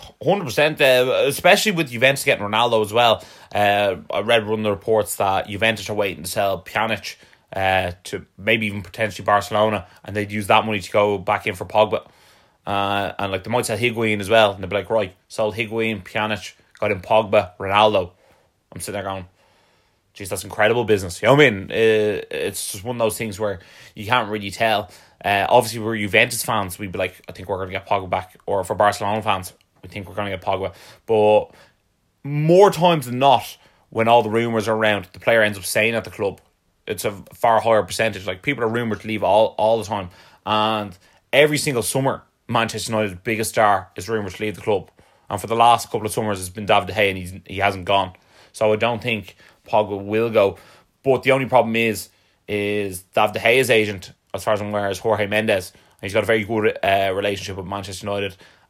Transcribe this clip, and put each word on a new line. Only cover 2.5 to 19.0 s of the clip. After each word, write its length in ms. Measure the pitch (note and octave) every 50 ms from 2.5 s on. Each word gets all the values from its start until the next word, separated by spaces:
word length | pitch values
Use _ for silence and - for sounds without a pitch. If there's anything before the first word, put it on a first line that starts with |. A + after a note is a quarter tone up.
| G#2+ A2 A#2+ A#2+ A#2 A2 G#2+
as 100 | G2 G#2
well. 300 | A#2 A#2+ A#2 G#2+ - - - - - - - -
Uh, 440 | G2+ G#2 G2+ G2+ G2+ G#2 G2+ F#2 D#2+ - -
I 120 | - F2
read 260 | G#2 A2 A#2 A#2 G#2+ G#2
one 120 | A2 A2
of 40 | A2
the 80 | G#2+
reports 460 | G2+ F#2+ - - A2 G#2+ G2+ - - -
that 300 | G#2 G2 F#2+ F#2+ - -
Juventus 400 | G2+ F#2+ A2 A2+ A2+ G#2+ G2 -
are 40 | G#2+
waiting 300 | G#2 G#2 G2 E2+ D2 D#2+
to 60 | F#2
sell 320 | - A2+ G2+ G2 G2 F2
Pjanic, 540 | - - - A2 G#2+ A2+ A2 G2+ - - - _ - _ _ _ _ - -
uh, 380 | F#2+ F#2+ F#2+ F#2+ F#2+ F#2 F2+ F2 - -
to 200 | - - F#2 - _ _ -
maybe 300 | G2 G#2+ A2+ A#2 A2 G#2
even 140 | G2 G#2 F#2
potentially 420 | - - - A2 G#2 F#2+ - G2+
Barcelona, 600 | G2+ G#2 G#2 G2 - A2+ G#2 G#2+ G#2+ G#2+ G2 F2 - - - -
and 120 | - G2
they'd 160 | G#2 G#2 G2+
use 160 | G2+ G#2+ G#2 G2+
that 180 | A2+ A2 A2
money 140 | A2 G#2+ G2+
to 120 | F2+ -
go 260 | - G#2+ G#2 G#2 G#2 G2
back 280 | F2+ - G#2 G2 -
in 100 | A2 G2
for 100 | F2 G2+
Pogba. 420 | F2+ - G#2+ A2 G#2+ G#2+ - - - _ _ _ _ _ _ _ _ _ _ -
Uh, 460 | - G2+ G2 G2 G2 G2+ G2+ G2 F2+ - -
and, 120 | G2+ G2 F#2+
like, 100 | F#2+ F#2+
they 80 | A2
might 140 | A2+ B2 A#2+
sell 120 | - A2+ G2
Higuain 440 | A#2 B2 A2+ A2+ A#2 A2 G#2+ G2+
as 80 | G2+ F#2
well, 240 | A2+ A2+ A2 G2+ G2
and 100 | G2 G2
they'd 60 | F#2
be 60 | G2 G2+
like, 120 | F#2+ -
"Right, 240 | A2+ A2 G#2 F#2+ - _ _ _
sold 280 | - - A2 G#2+ G2+
Higuain, 480 | G#2+ A#2 G#2+ A2 A2+ A2+ A2 A2 G2 F2+
Pjanic, 500 | - - A2+ G#2+ G#2+ G#2+ G2+ - - - _ _ _ _ -
got 120 | G#2+ G#2
in 100 | G#2 F#2
Pogba, 500 | F2+ - A2+ A2 A2 G2 G#2+ G#2+ G2 F2+ - -
Ronaldo." 540 | G2 F#2+ G2 G#2 G#2+ A2 G#2 G2 F2+ F2 _ _ _ _ _ _ _ _ _ _ _ _ -
I'm 60 | -
sitting 140 | - - G2
there 100 | G#2